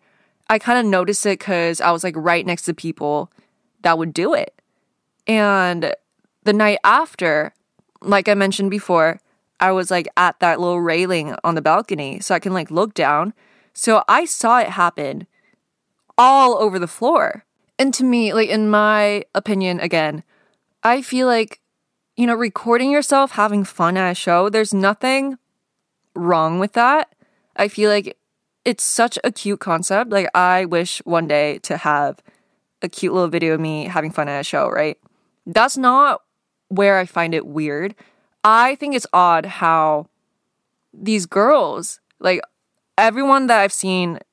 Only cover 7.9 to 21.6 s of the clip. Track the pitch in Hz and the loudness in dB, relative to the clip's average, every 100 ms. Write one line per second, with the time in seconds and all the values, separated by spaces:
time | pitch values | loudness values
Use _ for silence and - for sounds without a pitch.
7.9 | _ - 196 190 202 196 196 196 202 - | _ 0 0 2 2 0 -2 -4 -4 0
8.9 | 170 160 165 _ _ _ - 185 190 180 | 2 2 -2 _ _ _ -2 0 0 0
9.9 | 180 - - 180 - 175 165 175 175 170 | -2 -2 0 0 2 0 0 0 -2 0
10.9 | 160 185 170 147 - 165 160 156 180 226 | -2 -2 -2 -4 -6 -4 -2 0 0 -2
11.9 | 160 139 - - 185 190 185 151 160 214 | -8 -8 -10 -4 -2 -2 -4 -4 -2 -2
12.9 | - 139 147 190 - _ _ _ - 240 | 0 0 0 -2 -8 _ _ _ -6 2
13.9 | 220 - 254 339 - 226 247 - 185 175 | 2 4 0 0 -2 2 2 2 0 -2
14.9 | - 139 147 180 _ _ _ _ _ _ | -2 -8 -10 -14 _ _ _ _ _ _
15.9 | _ _ - 254 269 254 226 214 185 175 | _ _ 4 6 6 4 4 0 -2 -6
16.9 | - 247 330 - 214 - _ _ - 269 | -2 0 2 0 -4 -16 _ _ -2 -2
17.9 | 240 254 240 214 220 220 220 214 208 214 | 0 0 2 0 0 0 0 2 2 2
18.9 | 214 208 208 - 196 208 190 185 175 170 | 2 0 -2 -4 -6 -4 -2 -2 -4 -2
19.9 | 170 156 151 - _ _ _ _ _ 226 | -2 -2 -6 -14 _ _ _ _ _ 0
20.9 | 262 254 254 254 233 214 - | 0 -2 -2 2 0 -2 -10